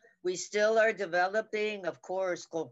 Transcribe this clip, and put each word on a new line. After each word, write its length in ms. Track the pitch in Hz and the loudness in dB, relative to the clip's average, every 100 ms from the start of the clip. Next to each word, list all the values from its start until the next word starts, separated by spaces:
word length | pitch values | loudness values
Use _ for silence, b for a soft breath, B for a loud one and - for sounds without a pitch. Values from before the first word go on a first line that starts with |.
| b b | b b
we 140 | 180 180 | -6 -6
still 400 | - 208 214 226 | -2 2 4 4
are 140 | 226 | 4
developing, 920 | 190 185 175 185 214 214 214 214 202 175 | 2 0 2 2 0 -2 -2 -4 -4 -6
of 160 | - | -8
course, 420 | - 185 185 170 | -6 -4 -2 -4
con, 240 | - 165 131 | -6 -6 -6